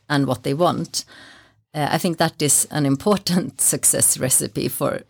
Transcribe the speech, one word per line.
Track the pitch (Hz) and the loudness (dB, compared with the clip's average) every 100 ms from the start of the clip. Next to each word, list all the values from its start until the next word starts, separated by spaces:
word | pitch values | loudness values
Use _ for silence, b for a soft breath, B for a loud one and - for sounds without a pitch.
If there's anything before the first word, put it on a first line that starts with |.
| - | -2
and | 147 135 | 0 0
what | 127 | -2
they | 143 | -2
want. | 143 175 - 170 - - B B B B B _ | 0 2 0 -4 -8 -10 B B B B B _
Uh, | 156 147 | -4 -2
I | 160 | 0
think | 180 165 | 0 0
that | 165 - | -2 0
is | 147 - - | 0 0 0
an | 151 139 | 0 0
important | 139 208 196 - 180 139 - | 2 2 2 2 0 0 -2
<laughs> | |
success | - 139 - - - 156 | -2 0 0 2 0 0
recipe | 131 - 143 - 135 | 0 0 -2 -4 -4
for, | - 135 - | -2 -4 -4